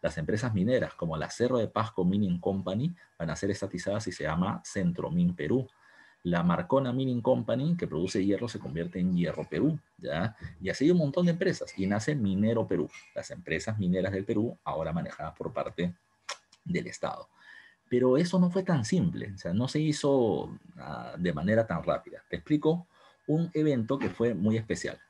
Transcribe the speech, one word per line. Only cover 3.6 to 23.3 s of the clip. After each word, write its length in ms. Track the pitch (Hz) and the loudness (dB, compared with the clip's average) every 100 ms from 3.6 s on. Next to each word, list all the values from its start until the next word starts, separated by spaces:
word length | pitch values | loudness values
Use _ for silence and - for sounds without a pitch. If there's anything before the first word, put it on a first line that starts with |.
| 98 90 98 104 107 | -4 -6 -4 -2 -4
y 60 | |
se 120 | - | -6
llama 380 | 76 82 92 - | -2 0 0 -2
Centromin 720 | - 104 90 85 69 82 87 | -6 -2 -2 -2 -2 2 2
Perú. 340 | 87 73 123 131 _ - - - _ | 0 0 0 -2 _ -20 -20 -20 _
La 200 | 87 87 | -2 2
Marcona 500 | 87 85 - 135 131 | 2 2 2 2 2
Mining 300 | 123 131 123 | -2 0 0
Company, 540 | 113 120 117 120 147 175 | 2 2 2 0 0 0
que 100 | 78 | -2
produce 360 | 76 92 107 | -2 0 0
hierro, 220 | 98 101 117 | 2 0 -2
se 120 | - | -6
convierte 400 | 67 76 85 92 | -6 -6 -4 0
en 160 | 92 87 | 2 2
Hierro 320 | 82 - - | 0 -2 -4
Perú, 300 | 78 135 156 _ _ | 0 0 0 _ _
¿ya? 400 | - - 95 - - - | -6 -2 -2 -4 -14 -8
Y 80 | 92 | -6
así 160 | - | 2
hay 60 | 147 | 4
un 80 | 180 | 4
montón 260 | 147 139 | 4 2
de 80 | 180 | 2
empresas, 400 | 170 190 - - - | 2 0 -2 -6 -4
y 80 | 95 | 0
nace 280 | 104 110 | 0 0
Minero 520 | 147 101 95 107 117 107 | 0 0 2 2 2 0
Perú, 240 | 90 - - - | 0 -2 -6 -12
las 160 | - - | -12 -10
empresas 480 | - - 80 - 107 | -12 -4 -4 -2 -2
mineras 340 | 90 92 92 | 2 2 2
del 140 | 98 95 | -2 0
Perú, 320 | 113 113 - | 0 0 -4
ahora 280 | - - 80 | -6 -4 -2
manejadas 420 | 82 76 - 78 | -4 -6 -8 -10
por 180 | - 85 | -8 -6
parte 440 | - - - 175 175 _ _ - - _ _ | -4 -6 -2 -4 -4 _ _ -14 -14 _ _
del 240 | - 175 - | -6 -4 -4
Estado. 420 | - - - - _ - - - _ _ | -6 -6 -6 -14 _ -20 -20 -20 _ _
Pero 300 | 123 127 131 | 4 6 4
eso 200 | 175 185 | 4 4
no 120 | 180 | 4
fue 120 | 185 | 2
tan 220 | 190 156 | 0 0
simple, 480 | 107 185 92 - - | 2 2 2 -2 -8
o 40 | 98 | -8
sea, 160 | - | -2
no 120 | 95 127 | 0 0
se 140 | 151 | 2
hizo, 800 | 156 147 147 139 117 78 50 - - - | 0 2 4 4 4 2 -2 -10 -18 -16
ah, 380 | 64 64 60 60 | -10 -10 -10 -2
de 140 | 87 | -2
manera 340 | 76 87 110 113 | 0 4 4 4
tan 160 | 82 | 0
rápida. 400 | 82 73 - - _ | 0 -2 -2 -18 _
Te 80 | 87 | -8
explico 500 | - 151 156 170 - _ - _ | 0 2 4 0 -4 _ -20 _
un 240 | - | -2